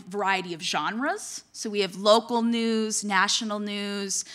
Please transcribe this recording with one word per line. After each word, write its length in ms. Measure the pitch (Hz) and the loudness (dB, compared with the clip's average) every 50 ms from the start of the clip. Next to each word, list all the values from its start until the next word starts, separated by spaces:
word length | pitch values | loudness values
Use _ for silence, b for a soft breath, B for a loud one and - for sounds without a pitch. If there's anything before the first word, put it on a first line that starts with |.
variety 520 | 185 185 180 208 202 190 196 190 185 180 170 | -10 -8 -4 -2 0 2 2 0 0 -4 -8
of 80 | 156 | -6
genres. 800 | 180 - - 160 156 175 196 226 262 311 392 415 - - - - - _ | -4 -4 -2 -2 -2 -2 -2 -2 -2 -2 -4 -4 -8 -10 -12 -14 -14 _
So 200 | - - - 226 | -12 -10 -8 -2
we 100 | 208 202 | 0 0
have 160 | 196 185 180 | 0 0 -2
local 460 | 180 202 214 214 233 226 - 247 233 | 2 6 6 6 6 6 2 0 0
news, 600 | 226 233 233 233 226 226 226 220 220 214 214 - | 2 2 2 2 2 2 2 2 0 0 -2 -4
national 560 | 202 208 196 185 190 202 - - 240 214 208 208 | -2 2 2 4 4 4 2 0 -2 -2 -4 -4
news, 640 | 208 208 208 208 202 202 202 202 196 196 190 - B B | -4 -4 -4 -4 -4 -4 -4 -4 -4 -4 -4 -6 B B